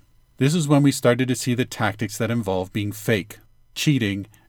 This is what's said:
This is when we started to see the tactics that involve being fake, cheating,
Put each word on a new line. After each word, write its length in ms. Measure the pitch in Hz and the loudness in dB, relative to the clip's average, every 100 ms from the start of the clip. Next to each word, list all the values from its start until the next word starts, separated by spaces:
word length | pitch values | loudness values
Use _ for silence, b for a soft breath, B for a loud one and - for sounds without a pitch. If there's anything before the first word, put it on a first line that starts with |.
| _ _ _ - | _ _ _ -2
This 180 | 135 175 | 0 2
is 140 | 147 | 2
when 140 | 147 | 4
we 100 | 143 | 4
started 340 | 131 123 120 127 | 4 2 2 0
to 80 | 123 | -2
see 200 | - 120 | -2 -2
the 100 | 120 | -2
tactics 520 | - 110 98 110 - | -2 -4 -2 -6 -4
that 140 | 110 | -4
involve 400 | 117 101 95 95 | -2 -2 -2 -2
being 220 | 113 104 | -4 -6
fake, 460 | - - 110 82 - _ _ _ - | -6 0 0 -2 -12 _ _ _ -4
cheating, 520 | - 135 107 98 101 b | 0 2 2 -2 -8 b